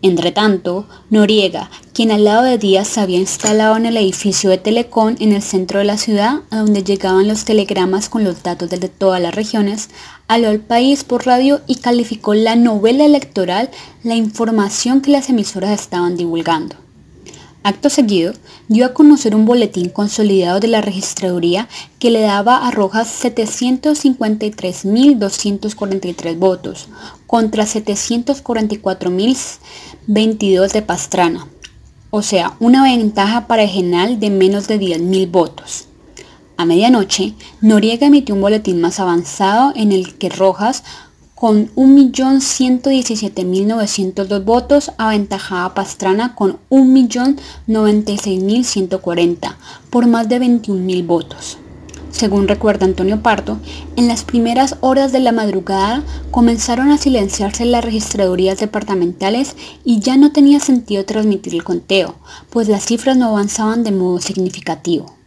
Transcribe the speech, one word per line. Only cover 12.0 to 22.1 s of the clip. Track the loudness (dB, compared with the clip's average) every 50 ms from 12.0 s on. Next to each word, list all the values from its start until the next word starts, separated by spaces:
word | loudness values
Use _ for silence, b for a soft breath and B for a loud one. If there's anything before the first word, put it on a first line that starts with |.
| 0 -2 -6 -6 -2 0 0
la | 2 2 2 4
novela | 4 4 4 2 2 2 2 4 4 4
electoral, | 4 4 2 0 -4 _ -4 -2 -2 -2 -4 -4 -6 B B B B B B -6
la | -4 -2
información | -2 -2 -2 -2 -4 -2 0 0 0 0 0 -2 -4 -2 0 0 2
que | 2 2
las | 0 0 2 0
emisoras | -2 -2 -2 -4 -6 -6 -2 -2 -2 -4
estaban | -4 -6 -4 -2 -2 -2 -2
divulgando. | -2 -4 -4 -4 -4 -2 -2 -2 -2 -4 -10 -14 -20 _ _ _ -20 -20 -20 -20 -20 B B B B B B B B _
Acto | -4 -4 0 -2 0
seguido, | 2 2 0 2 2 0 0 -2 -4 -8 B B B B B B
dio | 2 2 2
a | 2 4
conocer | 6 6 6 6 6 4 0 2
un | 2 4
boletín | 4 4 2 2 0 -2 -4 -6 -4
consolidado | -4 -4 -4 -4 -2 0 0 2 2 2 2 2 0 0
de | 0 0
la | 0 0
registraduría | 0 -2 -6 -6 -8 -8 -8 -6 -4 -4 -4 -2 0 0 0 -2 -4 B B B B B B _
que | 0 2